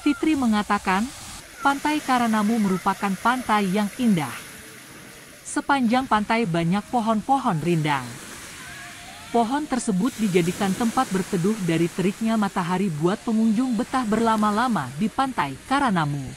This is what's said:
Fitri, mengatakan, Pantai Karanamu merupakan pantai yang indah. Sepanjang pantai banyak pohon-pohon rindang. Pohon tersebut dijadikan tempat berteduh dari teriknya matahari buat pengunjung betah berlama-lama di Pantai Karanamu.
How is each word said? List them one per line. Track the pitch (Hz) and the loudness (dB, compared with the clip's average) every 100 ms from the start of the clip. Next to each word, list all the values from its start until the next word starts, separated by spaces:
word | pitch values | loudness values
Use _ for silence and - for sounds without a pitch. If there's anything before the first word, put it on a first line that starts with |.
Fitri, | - 285 320 311 | 0 0 2 2
mengatakan, | 247 214 202 208 - 190 247 - - - - - | 2 2 2 -2 2 0 0 -6 -16 -16 -18 -2
Pantai | 277 277 302 302 | 0 0 0 -2
Karanamu | 294 254 233 220 208 233 | 2 2 2 2 2 2
merupakan | 202 185 196 190 202 190 | 2 2 0 0 -2 0
pantai | 226 254 240 214 196 | 0 0 2 2 2
yang | 196 208 - | 0 0 0
indah. | 240 180 135 113 - - - - - - - - - - - | 2 2 0 -8 -14 -18 -20 -20 -20 -20 -20 -20 -20 -18 -6
Sepanjang | - - 277 240 247 262 | -6 0 2 4 2 2
pantai | 214 208 226 | 0 2 0
banyak | 220 170 165 196 - | 2 2 2 0 0
pohon-pohon | 247 220 220 - 180 247 165 | -2 2 0 2 0 2 0
rindang. | 160 170 151 143 123 123 - - - - - - - - - - - | 2 2 2 -2 -4 -12 -16 -16 -16 -16 -16 -16 -16 -16 -16 -16 -2
Pohon | 240 226 277 | 0 2 0
tersebut | 302 247 - 185 240 - | -2 -2 0 0 0 0
dijadikan | 214 180 170 180 196 185 | 2 4 2 0 -2 0
tempat | 233 247 262 | 0 0 0
berteduh | 185 185 190 180 220 | 0 0 0 0 0
dari | 175 165 170 | 0 0 0
teriknya | - 185 202 226 226 | 0 -2 0 0 2
matahari | 202 202 170 180 202 | 0 -2 -2 0 0
buat | 147 170 208 | 0 0 0
pengunjung | - 220 226 214 262 214 | -2 2 2 2 2 0
betah | 247 262 | 0 -2
berlama-lama | 226 220 226 220 214 208 254 196 131 135 | 0 2 2 2 2 2 0 0 -2 -2
di | 208 | -2
Pantai | - 269 240 143 135 - | 0 -2 0 -4 -6 -2
Karanamu. | 269 277 180 151 143 127 | 0 2 2 0 -2 -6